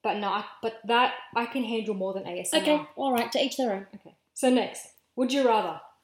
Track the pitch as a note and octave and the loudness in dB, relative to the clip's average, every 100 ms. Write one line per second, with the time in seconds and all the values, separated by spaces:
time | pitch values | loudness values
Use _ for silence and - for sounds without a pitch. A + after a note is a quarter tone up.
0 | A3 G#3 G3+ G3+ G#3+ - A3 A3 G3+ A#3 | -2 -2 -2 -2 -6 -8 -8 -6 0 4
1 | B3+ - - A#3 A#3 C4+ A3+ A3+ G#3+ G3 | 4 0 -6 -4 -2 -2 -2 -2 -2 -4
2 | F#3+ F#3+ E3+ F3+ F3+ D#4 D4 D4 D4 - | -4 -4 -6 -8 0 0 4 2 0 -4
3 | C4+ A#3+ A3+ A#3+ C4+ - B3 G3 G3 - | 0 2 0 0 -2 0 -2 -2 -8 -20
4 | - _ _ - B3+ B3+ G3 - - _ | -20 _ _ 0 4 4 2 -8 -18 _
5 | _ - B3+ C#4 B3+ A3 F3+ D3 - _ | _ -2 0 4 4 4 2 -6 -14 _